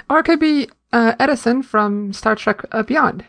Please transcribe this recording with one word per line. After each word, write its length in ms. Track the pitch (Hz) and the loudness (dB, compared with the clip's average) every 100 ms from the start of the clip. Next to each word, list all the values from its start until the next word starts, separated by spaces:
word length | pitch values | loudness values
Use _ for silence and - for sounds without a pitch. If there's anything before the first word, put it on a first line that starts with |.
| - | -2
or 120 | 302 | 0
it 40 | |
could 160 | 311 330 | 2 2
be, 280 | 311 294 254 _ _ | 2 0 -2 _ _
uh, 220 | 240 226 226 | 2 2 2
Edison 440 | 269 254 - 254 | 0 0 0 -2
from 500 | 262 214 208 208 202 | 0 0 0 -2 -6
Star 240 | 202 220 214 | -4 -2 -2
Trek, 260 | - - - | -2 -4 -4
uh, 100 | 220 | -6
Beyond, 400 | 220 302 262 - | -2 0 0 -2